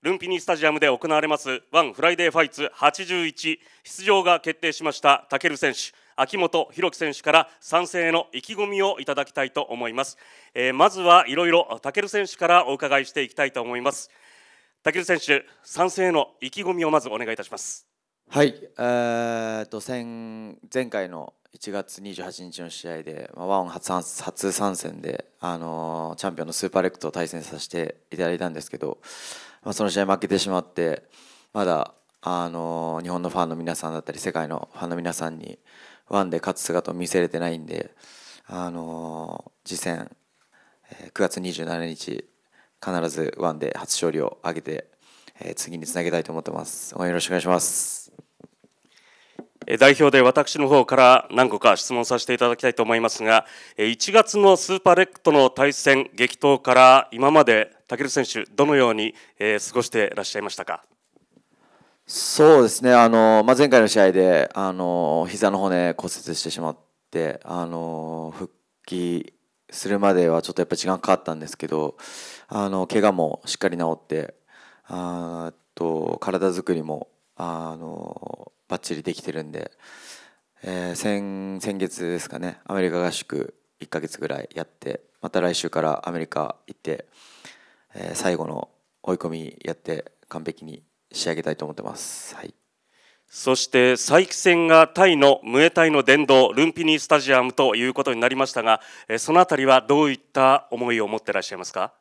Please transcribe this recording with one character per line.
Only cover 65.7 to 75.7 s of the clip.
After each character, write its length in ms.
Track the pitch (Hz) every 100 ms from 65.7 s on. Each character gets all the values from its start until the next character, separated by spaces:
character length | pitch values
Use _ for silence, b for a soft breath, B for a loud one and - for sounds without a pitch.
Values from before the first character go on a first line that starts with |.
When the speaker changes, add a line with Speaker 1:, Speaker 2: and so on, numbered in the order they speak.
| 90 87 -
Speaker 2:
骨 160 | 87
折 200 | - -
し 80 | 80
て 80 | 82
し 100 | 80
ま 100 | 82
っ 80 | - _ _ _
て、 300 | - 80 -
あ 220 | - 87
の 680 | 85 85 82 80 80 82 80
ー、 20 | 80
復 180 | 92 _ _ _
帰 480 | - 92 87 87 - _ _ _ _
す 180 | - 95
る 100 | 101
ま 140 | 101
で 160 | 92 85
は 140 | 82
ち 80 | 82
ょ 20 |
っ 20 |
と 60 | 90
や 40 | 87
っ 20 |
ぱ 80 | -
時 100 | -
間 120 | 92
か 80 | -
か 80 |
っ 80 | 92
た 100 | -
ん 80 | 80
で 60 | 78
す 100 | -
け 120 | 76
ど、 280 | 78 76 - B B B B B
あ 200 | 107 101
の、 180 | 95 92
怪 140 | 110
我 120 | 104
も 300 | 95 78 - -
し 80 |
っ 20 | -
か 120 | 98
り 100 | 87
治 200 | 82 80
っ 80 | _
て、 280 | 78 73 - _ b b b
あ 600 | _ 92 87 87 85 85 82
ー 40 |
っ 20 | - _